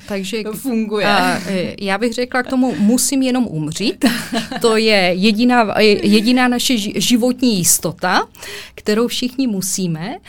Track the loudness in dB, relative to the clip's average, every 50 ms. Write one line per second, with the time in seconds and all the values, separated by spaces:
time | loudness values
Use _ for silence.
0 | -10 -8 -6 -6 -6 -6 -6 -6 -6 -8 -8 -8 -4 -2 -2 -2 -2 -2 -2 0
1 | 0 2 2 2 2 0 0 -2 -4 -4 -2 -2 -2 -4 -6 -6 -4 -4 -2 -2
2 | -2 -2 -2 -2 -4 -2 -2 -4 -2 0 0 0 0 0 0 2 2 2 4 2
3 | 2 0 0 0 0 0 0 0 0 -2 -2 -4 -4 -4 -4 -4 -2 -4 -2 0
4 | 0 0 0 0 -4 -6 -6 -6 -6 -6 -4 -2 0 2 2 2 2 4 4 4
5 | 4 2 2 2 2 2 4 4 2 4 4 4 4 2 2 4 4 4 4 4
6 | 4 4 4 4 4 4 2 4 2 2 0 0 0 0 0 0 0 -2 -2 -2
7 | 0 2 2 2 2 0 0 0 0 0 2 2 2 0 0 0 -2 -4 -6 -4
8 | -2 0 0 0 -2 -4 -8 -16 -16 -14 -14 -14 -16 -18 -20 -8 -4 -2 0 0
9 | 0 -2 -2 -4 -6 -6 -4 -4 -2 -2 -2 -2 -4 -4 -4 -4 -2 -4 -4 -4
10 | -6 -8 -10 -12 -14